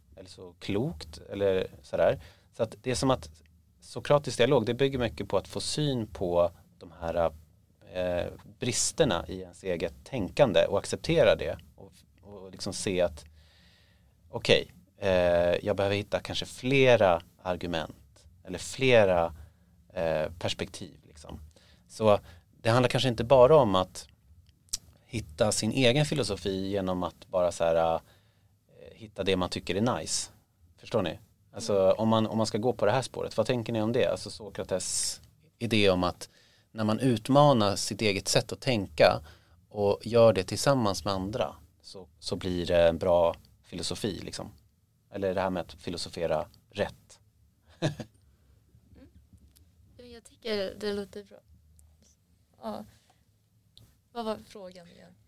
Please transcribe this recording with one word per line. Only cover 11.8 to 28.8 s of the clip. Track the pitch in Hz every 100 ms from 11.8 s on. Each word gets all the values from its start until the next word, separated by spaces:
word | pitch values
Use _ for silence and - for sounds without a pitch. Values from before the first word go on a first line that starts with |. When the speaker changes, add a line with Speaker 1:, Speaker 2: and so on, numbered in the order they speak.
| 95 _ _ _
Speaker 1:
och | 101 101 92
liksom | 92 -
se | 90 - 90
att | 87 - - - _ _ _ _ _ _ _ _ _
okej, | 117 - 90 - - _ _
eh, | 101 92 87 87 87 87 101
jag | 98
behöver | 98 101
hitta | 101 92
kanske | - - 107
flera | - 127 139 131 117 98 85 - _
argument | 92 90 90 85 78 - _ _ - _
eller | - 90
flera, | - - 131 117 101 87 82 - - _ _ _ _
eh, | 92 82 78 80 85
perspektiv, | 101 - 92 - 90 - -
liksom. | 80 - 76 - _ _ _ _
Så | - 110 101 - - _ _
det | 113
handlar | 120 123
kanske | 127 127
inte | 113
bara | 117 139 123 156
om | 117
att | 95 92 - - _ _ - _ _ _ - - _ _
hitta | 113 - - 107
sin | 104 107
egen | 135 123 131
filosofi | 147 151 107 98 101 95 95
genom | 101 92 92
att | 87 - -
bara | 92 87
så | -
här, | 85 82 82
eh, | 80 - _ _ _ _ _ _ _